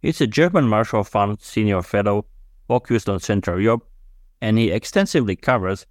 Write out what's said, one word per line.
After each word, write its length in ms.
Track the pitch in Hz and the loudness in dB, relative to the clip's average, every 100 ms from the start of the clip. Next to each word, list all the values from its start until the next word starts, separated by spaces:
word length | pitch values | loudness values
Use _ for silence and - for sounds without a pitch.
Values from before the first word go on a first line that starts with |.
He's 200 | 147 160 | -2 0
a 40 | 127 | 0
German 440 | 123 170 185 127 | 2 2 2 2
Marshall 340 | 107 - 110 | 2 0 -2
Fund 380 | 101 107 101 104 | -2 0 -2 -2
Senior 400 | - - 107 95 | -6 -2 0 0
Fellow 460 | 85 101 101 101 - - - - _ | -2 -2 0 -2 -4 -20 -20 -20 _
focused 400 | 123 - 117 - | -4 0 -2 0
on 100 | 98 | -4
Central 400 | - 101 95 87 | 0 -2 0 0
Europe, 260 | 107 117 - - - - - _ | 0 0 -4 -20 -20 -20 -20 _
and 180 | 110 110 | 0 2
he 140 | 113 | 2
extensively 640 | 85 - - 196 165 113 92 | -2 -2 -2 0 0 0 -2
covers 500 | - 127 92 98 - | 0 0 0 -6 -10